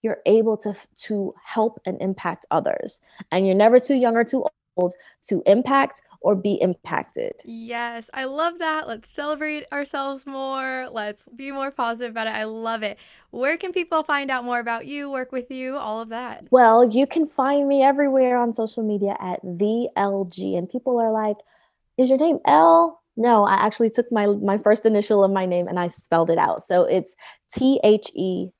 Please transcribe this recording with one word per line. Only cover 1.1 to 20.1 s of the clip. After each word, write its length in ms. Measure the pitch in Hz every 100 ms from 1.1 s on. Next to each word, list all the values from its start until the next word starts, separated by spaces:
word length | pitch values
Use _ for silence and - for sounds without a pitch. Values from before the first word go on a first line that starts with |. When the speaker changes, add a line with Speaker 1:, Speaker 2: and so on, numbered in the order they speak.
| 208 196 -
Speaker 1:
help 380 | - - 208 - -
and 120 | 185
impact 460 | 190 190 175 170 -
others. 480 | 160 - - - - _ - -
And 160 | 180 190
you're 80 |
never 240 | 190 220 247
too 160 | 247
young 200 | 269 240
or 80 | 226
too 220 | 233 262 - _ _ -
old 160 | 180 - _ _ -
to 120 | 190 -
impact 560 | 208 254 277 - - _ _
or 140 | 190
be 260 | 196 202 196
impacted. 720 | 185 175 - 170 - - 55 -
Speaker 2:
Yes, 640 | - 226 226 233 240 233 226
I 120 | 269
love 340 | 262 277 339 339
that. 280 | 320 311 -
Let's 220 | 220 _
celebrate 560 | - 294 302 302 302 -
ourselves 560 | 285 285 277 269 269 277
more. 640 | 269 269 269 262 262 254
Let's 320 | 233 208 208 _
be 160 | 240 269
more 200 | 277 269
positive 400 | 269 233 233 247
about 160 | 226 220
it. 80 |
I 80 | 214
love 400 | 220 220 226 226
it. 160 | 208 208 - _ _
Where 260 | - 262 330
can 160 | 370
people 300 | 359 339 320
find 260 | 311 285 277
out 140 | 262
more 160 | 247 240
about 260 | 233 233
you, 240 | 262 285 285
work 220 | 269 254
with 180 | 262 247
you, 260 | 262 254
all 240 | 269 214 220
of 80 | 226
that? 360 | 226 247 - -
Speaker 1:
Well, 360 | 254 233 226 247
you 200 | 220 269
can 180 | 339
find 420 | 302 - 262 285 277
me 140 | 277
everywhere 560 | 269 277 285 262 254 247
on 160 | 240
social 300 | 226 220 -
media 340 | 214 208 196 -
at 200 | 185 180
the 480 | - 170 208 233 247
L 300 | - 202